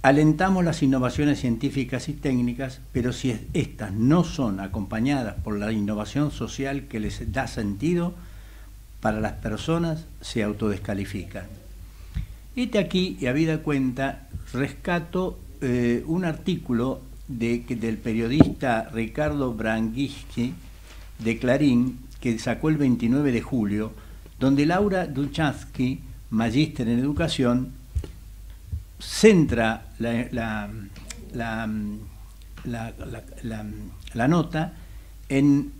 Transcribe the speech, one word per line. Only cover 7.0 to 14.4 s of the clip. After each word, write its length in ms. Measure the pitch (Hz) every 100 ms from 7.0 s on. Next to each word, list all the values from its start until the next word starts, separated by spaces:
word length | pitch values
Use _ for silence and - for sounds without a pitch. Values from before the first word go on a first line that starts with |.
les 320 | 104 - 113
da 140 | 135 123
sentido, 680 | - 101 98 151 175 175 175 - - - - - - - -
para 180 | 110 107
las 140 | 107
personas 720 | - 117 107 - 165 170 160 - -
se 200 | - 120
autodescalifican. 1000 | 104 104 110 98 - 101 98 101 90 101 92 - - - - - - - - - - -
Este 240 | 247 214
aquí, 380 | 160 190 185 -
y 80 | 127
habida 320 | 135 160 156
cuenta, 720 | 156 143 131 123 135 - - -